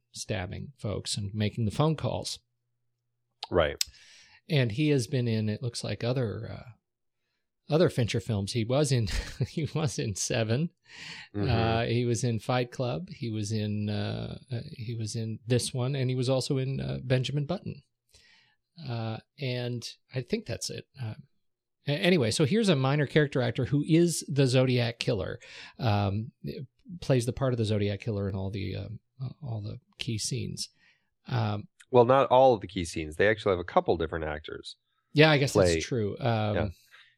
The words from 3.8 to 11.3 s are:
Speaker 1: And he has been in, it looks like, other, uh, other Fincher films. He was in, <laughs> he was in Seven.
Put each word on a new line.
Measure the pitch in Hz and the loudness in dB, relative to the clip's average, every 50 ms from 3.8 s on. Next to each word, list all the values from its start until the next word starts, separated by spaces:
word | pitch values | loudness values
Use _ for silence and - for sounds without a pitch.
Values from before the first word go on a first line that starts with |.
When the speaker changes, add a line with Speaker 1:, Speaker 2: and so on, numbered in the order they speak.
| - - - - - - - - - - - _ _ - | -6 -6 -8 -14 -20 -20 -20 -20 -20 -20 -20 _ _ 0
Speaker 1:
And | 170 139 127 113 | 2 2 2 2
he | 104 135 151 151 | 0 0 2 2
has | 147 135 113 - | 2 2 2 0
been | 151 127 123 117 | -2 -2 0 0
in, | 110 110 107 107 | 0 0 0 -2
it | 107 - 131 | -4 -4 -6
looks | 120 - - - | -6 -6 -6 -6
like, | 113 104 - - | -6 -6 -4 -2
other, | 117 131 131 123 104 95 104 113 98 98 - | -2 0 0 -2 -2 -4 -6 -8 -10 -12 -12
uh, | - 117 - _ _ _ _ _ _ _ _ _ _ _ _ _ _ _ _ _ _ - 143 | -14 -16 -20 _ _ _ _ _ _ _ _ _ _ _ _ _ _ _ _ _ _ 0 4
other | 160 180 143 | 4 4 4
Fincher | - 135 117 - - 113 | 4 2 0 0 0 -2
films. | - - 110 101 101 - - | -2 -2 -2 0 -2 -2 -2
He | 120 110 | -2 0
was | 117 127 147 156 131 | 2 2 2 4 4
in, | 135 120 107 90 - - - - | 2 2 2 0 0 -2 -4 -4
<laughs> | - - 131 - | -4 -4 -4 -4
he | - 170 147 - - | -2 -4 -4 -2 -2
was | 156 170 110 - - | -2 -2 -2 -2 -2
in | 135 113 95 | -4 -4 -4
Seven. | - - - 131 117 113 107 117 139 165 170 - _ _ - - - - - - - - - | -4 -4 -2 0 0 2 2 2 0 0 -2 -4 _ _ -20 -20 -18 -16 -16 -14 -16 -16 -8